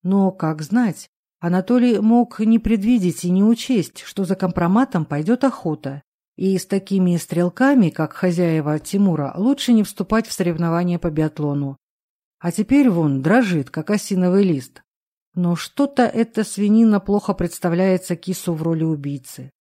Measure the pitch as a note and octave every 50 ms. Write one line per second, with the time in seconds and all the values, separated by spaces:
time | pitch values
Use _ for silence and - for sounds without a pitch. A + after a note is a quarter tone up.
0 | - F3 G3 G3+ F#3+ F#3 F#3+ F#3+ E3 D#3 D#3 D3+ D#3 D3 G#3 B3 B3 G3+ D3 -
1 | - _ _ _ _ _ _ _ - E3+ F3+ F#3 F#3+ F#3+ A#3+ B3+ A#3+ B3 A3+ F#3+
2 | G#3 A3 A#3 A#3+ A#3+ A#3+ - - A3 G#3+ A3+ A3+ A3+ G#3 A3+ G3+ F#3+ A3+ B3 A#3
3 | F3+ F3+ D#3 - - F3+ F3+ F#3+ G3+ A3 A#3 A3+ - - C4 G#3 D#3 - _ -
4 | - - - G3+ F#3+ E3 F#3+ F#3 F#3+ F#3 F3 - F3 E3+ F#3+ A3+ C4+ C4 - F3
5 | D#3 - D3 D3 D#3 F#3 A#3+ B3 C#4 C4 A#3+ - - E3+ D3+ D3+ - C3+ C#3 C#3+
6 | _ _ _ _ _ _ _ - F#3 F#3+ F#3+ F3+ - _ G3+ G3 G3 - G3 F#3+
7 | F#3 F3+ F3 D#3+ - - E3 E3+ F3 F3 - - B3+ C#4 C#4+ B3+ G3 D#3 - -
8 | D#3 D3+ - - - F3+ E3+ F3 F3+ E3+ D#3+ D#3+ C#3+ D3 D3+ D3+ - - - G3
9 | G3+ F#3+ E3 D3+ C#3+ C3+ - E3+ G3+ B3+ C#4+ C#4 - - A#3 A3 G3+ - - -
10 | F#3 - A3 A3+ A3+ - - - F3+ F3 E3 D#3+ E3+ E3 E3 E3+ F3+ F3 F3 E3+
11 | - E3+ D3+ D#3 D#3 D3+ D3+ - D3 D3 C#3+ C#3+ C#3+ C#3 C#3 _ _ _ _ _
12 | _ _ _ _ _ _ _ _ - F3 - - G#3 - C4+ C#4+ C#4 B3 F3+ E3+
13 | D#3+ D3 C#3 C3+ C3 D3+ G#3 C4 B3 G3 F3+ D3+ C3 - - D#3+ D3+ - G#3 G3+
14 | - - G3 F#3 F3+ F3+ F3+ G3 G3+ F#3 D#3+ C3+ B2 - _ - _ _ _ _
15 | _ _ _ _ _ _ _ F3+ F3 F3 F3 D#3+ - - _ - C#4+ C#4 C#4 -
16 | B3 - - A3+ A#3 A3+ _ A3+ G#3+ - - G3 G#3 G#3 G#3+ A3+ A#3 A3 G#3 G3+
17 | G3 - G3+ G3+ - - F#3+ - F3 E3 - - - F3 E3+ F3 F#3 F#3+ F#3 F3+
18 | F#3 - F3 E3 - F3+ F#3 - - F3+ E3 D#3 D#3+ E3 E3 D#3+ D#3+ D#3+ D#3 D3
19 | C#3 C#3+ C#3+ C3+ B2+ - - - C3 C3+ _ _